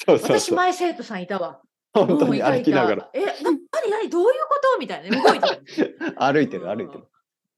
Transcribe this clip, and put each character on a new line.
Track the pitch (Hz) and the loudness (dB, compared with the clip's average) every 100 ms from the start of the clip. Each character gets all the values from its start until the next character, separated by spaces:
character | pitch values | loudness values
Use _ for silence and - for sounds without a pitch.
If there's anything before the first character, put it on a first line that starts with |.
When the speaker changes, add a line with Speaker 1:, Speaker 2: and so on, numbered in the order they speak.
| - | 2
Speaker 1:
そ | |
う | 139 | 4
そ | - | 4
う | |
そ | |
う。 | 415 | 0
Speaker 2:
私、 | - | 2
前 | 359 370 | 0 0
生 | 359 349 | 0 -4
徒 | - | -4
さ | - 190 | -10 -10
ん | |
い | 175 | -6
た | 185 | -6
わ。 | 165 - _ _ _ | -8 -12 _ _ _
Speaker 1:
本 | 214 - | 2 2
当 | - 254 | 2 2
に | |
Speaker 2:
う | |
ん、 | - | 2
い | |
た | - | 2
い | |
た。 | 247 | 2
Speaker 1:
歩 | |
き | - | 2
な | 139 117 | 2 2
が | |
ら。 | 98 - | 0 -4
Speaker 2:
「え、 | 262 | -4
な、 | 392 - | -4 -2
何、 | 339 294 - 622 453 | -2 -2 -4 -4 -2
何？ | 427 359 | -2 -2
ど | 339 | 2
う | |
い | 427 | 2
う | 523 - | 2 -2
こ | 571 523 | 0 2
と？」 | 453 | 0
み | 202 | -4
た | 165 | -10
い | 175 | -4
な | 247 | 2
ね、 | |
動 | 415 | 2
い | 277 | 4
て | 190 180 - - | 0 -2 -8 -4
る。 | - - 330 | -4 -4 -10
Speaker 1:
<laughs> | - | 0
歩 | 135 147 | 2 2
い | 135 | 0
て | 117 | -4
る、 | |
Speaker 2:
う | 90 | -8
ん | |
う | 110 | -8
ん | |
う | |
ん。 | |
Speaker 1:
歩 | |
い | 123 | -10
て | - | -14
る。 | - _ _ _ _ | -20 _ _ _ _